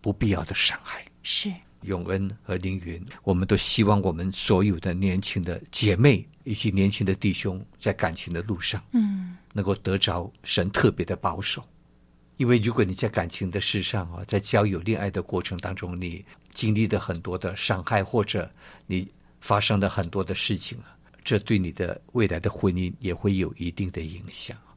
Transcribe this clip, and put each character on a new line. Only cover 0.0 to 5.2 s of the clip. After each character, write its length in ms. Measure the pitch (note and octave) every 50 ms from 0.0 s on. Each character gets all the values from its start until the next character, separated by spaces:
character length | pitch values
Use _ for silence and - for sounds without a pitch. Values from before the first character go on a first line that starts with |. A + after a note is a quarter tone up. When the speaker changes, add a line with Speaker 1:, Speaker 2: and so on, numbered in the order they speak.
Speaker 1:
不 100 | - G#2
必 180 | G2 - A#2+ G#2
要 140 | F#2+ - E2
的 100 | - F#2+
伤 220 | - - - - - -
害。 220 | - - - - - _ _
Speaker 2:
是。 320 | - - - - - G#3 F3+ - - _ _ - -
Speaker 1:
永 220 | F#2+ F#2+ F2 F2
恩 240 | F2+ F#2+ G2 G2 F#2+ A2 - -
和 140 | - F#2
凌 220 | F2+ F2+ F#2 F#2+ F#2+ E2+
云， 180 | E2+ E2 E2 F2+ - - - -
我 100 | G2 F#2
们 140 | F2+ F#2+
都 100 | - G#2
希 260 | F#2 - - - - G#2
望 160 | G#2 G#2 G2+ F#2
我 80 | F#2+
们 200 | D#2+ E2 F2+ F#2+
所 320 | F#2+ - - - G#2 F2+ G2+
有 160 | G#2 F2+ E2
的 140 | - F#2+ E2+
年 260 | F#2 F#2+ F#2+ F2+
轻 220 | F#2+